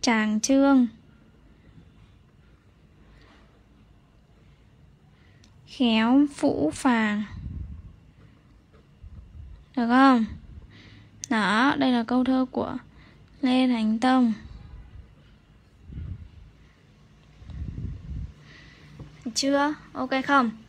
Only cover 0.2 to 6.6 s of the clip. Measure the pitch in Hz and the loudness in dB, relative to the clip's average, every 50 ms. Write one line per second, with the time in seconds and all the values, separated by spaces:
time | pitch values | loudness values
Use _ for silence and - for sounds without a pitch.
0.2 | 214 214 214 214 - - 269 269 277 277 277 262 247 226 - - - - - _ | 0 0 -2 -2 0 2 2 4 4 6 6 4 4 2 -2 -10 -20 -20 -20 _
1.2 | _ _ _ _ _ - - _ _ - - - - - _ - - _ - - | _ _ _ _ _ -20 -20 _ _ -20 -20 -20 -20 -20 _ -20 -20 _ -20 -20
2.2 | _ _ _ _ _ _ _ _ _ _ _ _ _ _ _ _ _ _ - - | _ _ _ _ _ _ _ _ _ _ _ _ _ _ _ _ _ _ -20 -20
3.2 | - - - _ - _ _ _ _ _ _ _ - _ _ _ _ _ _ _ | -20 -20 -20 _ -20 _ _ _ _ _ _ _ -20 _ _ _ _ _ _ _
4.2 | _ _ _ _ _ - - _ _ _ _ _ - - _ _ _ _ _ _ | _ _ _ _ _ -20 -20 _ _ _ _ _ -20 -20 _ _ _ _ _ _
5.2 | - - - - - - _ - _ - - - 262 233 220 220 220 226 247 277 | -20 -20 -20 -20 -20 -20 _ -20 _ -20 -4 0 2 2 4 2 2 4 4 4
6.2 | 294 285 - - - 285 - - | 4 2 0 -2 -2 -2 0 0